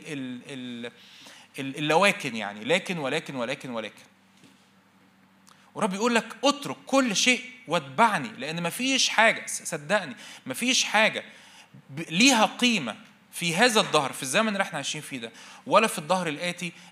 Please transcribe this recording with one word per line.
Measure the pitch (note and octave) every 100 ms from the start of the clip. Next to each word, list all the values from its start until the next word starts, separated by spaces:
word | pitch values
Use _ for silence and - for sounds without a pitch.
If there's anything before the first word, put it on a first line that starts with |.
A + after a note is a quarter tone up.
| E3
ال-، | C#3+ B2+ B2 A#2+
ال-، | C3+ B2 A#2+ A#2+ - - - - - - -
ال-، | C3+ C3+
اللواكن، | D3+ D#3+ G3 - C3+ A2+
يعني | G2+ G#2
لكن، | A#2+ - - F3
ولكن، | C3 B2+ - C#3
ولكن، | A#2 C#3+ C3+
ولكن. | A#2 G#2+ - - _ _ _ - _ _ _ _ _ _ _ _ _ _ _ _ -
ورب | G#3
يقول | F#3+ A#3+ A#3
لك: | - -
"اترك | C#4 C#4 C#3+ C3 -
كل | C4+ B3+ F3+
شيء | B3 A#3+ - - -
واتبعني"، | E3+ C#3 C3 A3+ F#3+ A#2
لأن | A2+ C3+ E3+
مفيش | E3+ - C4 C4 -
حاجة، | - A3 F3+ -
صدقني، | - - D#3+ D3 G3+ E3 - - - -
مفيش | C3 B3 B3+
حاجة | - G#3 G#3+ C#3 - - - - - - -
ب-، | C3+ E3
ليها | E3 C4 A#3 G3+
قيمة | - B3 A3 A#2 - - _ _
في | - E3+ D#3+
هذا | B3 G#3+
الدهر، | D#3+ D3+ C3
في | B2+
الزمن | C3+ E3 A3
اللي | G3
احنا | F#3+ D#3
عايشين | C3 D#3
فيه | - C3
ده، | A2+ - - - -
ولا | F#3 A3
في | F#3+
الدهر | D3+ F#3 E3
الآتي، | D3 F3 F3 F3 - -